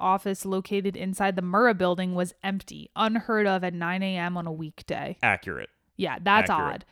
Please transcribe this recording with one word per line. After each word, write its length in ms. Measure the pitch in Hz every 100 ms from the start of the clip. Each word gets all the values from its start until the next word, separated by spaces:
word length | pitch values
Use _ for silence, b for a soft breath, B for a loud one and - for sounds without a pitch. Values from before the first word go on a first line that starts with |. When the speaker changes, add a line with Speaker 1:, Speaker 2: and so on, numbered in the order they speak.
Speaker 1:
office 460 | 190 190 202 190 196
located 500 | 190 185 202 196 190
inside 400 | 190 190 196 190
the 60 |
Murrah 340 | 180 196 240 190
building 380 | 180 180 185
was 200 | 180 180 -
empty, 480 | 196 196 - - - -
unheard 500 | 220 226 - 214 208
of 160 | 190
at 120 | 180
nine 280 | 175 170 185
A 140 | 190 185
M 220 | 175 180
on 80 | 165
a 60 |
weekday. 680 | 160 156 - - 147 139 -
Speaker 2:
Accurate. 460 | 117 95 - 69 52 _ _
Speaker 1:
Yeah, 240 | - 180 127
that's 300 | 180 208 214
Speaker 2:
Accurate. 240 | 170 147
Speaker 1:
odd. 100 | - -